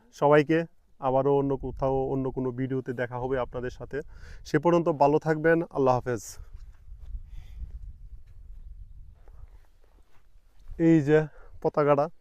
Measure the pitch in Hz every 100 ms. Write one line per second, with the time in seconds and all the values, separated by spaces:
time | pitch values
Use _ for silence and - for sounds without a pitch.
0 | _ - 143 151 147 160 165 - _ -
1 | 139 131 135 143 139 135 131 127 135 135
2 | 135 135 131 131 127 120 131 131 123 120
3 | 120 123 127 131 120 127 123 - 123 135
4 | 156 - - - - 151 165 170 170 147
5 | 143 151 156 156 160 165 165 143 131 123
6 | 123 117 - - - - - - - -
7 | - - - - - - - - - -
8 | - - - - - - - - - -
9 | - - - - - - - - - -
10 | - - - - - - - - 165 165
11 | 139 151 156 - - - 160 - 147 143
12 | 156 -